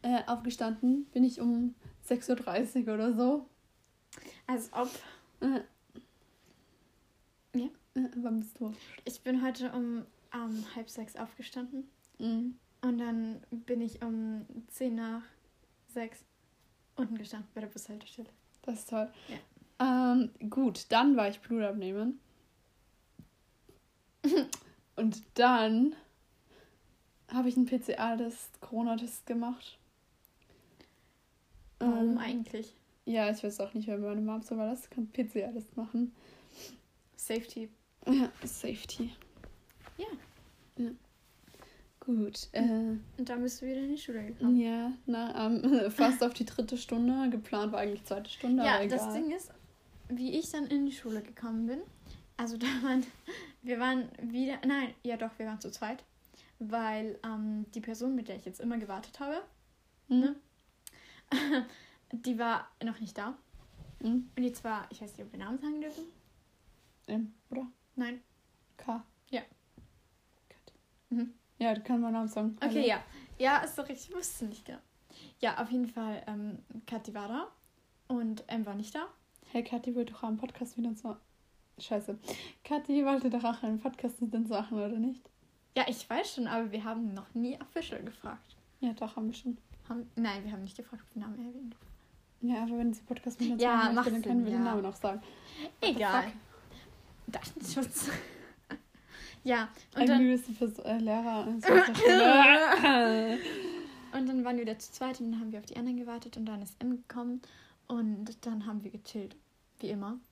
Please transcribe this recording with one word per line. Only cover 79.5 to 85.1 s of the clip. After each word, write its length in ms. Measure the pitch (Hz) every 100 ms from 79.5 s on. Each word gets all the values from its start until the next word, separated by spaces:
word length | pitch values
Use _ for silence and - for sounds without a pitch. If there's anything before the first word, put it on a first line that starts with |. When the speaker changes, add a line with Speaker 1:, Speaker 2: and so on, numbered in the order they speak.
Speaker 1:
Hey, 120 | 240
Kathi 320 | 233 240 247 240
wollte 180 | 233
doch 80 | 220
am 140 | 220 220
Podcast 400 | 254 - 240 -
mit 80 | 233
uns 180 | 214
ma-, 160 | 233 220 _ _ _ _ _ -
Scheiße. 380 | - 208 208 202 - - - -
Kathi 400 | - 294 - 285 277
wollte 240 | 269 262
doch 120 | 240
auch 200 | 233 233
einen 160 | 220 220
Podcast 420 | 262 - 240 -
mit 120 | 233 226
uns 140 | 220
machen, 280 | 208 220 214
oder 120 | 208 226
nicht? 280 | 240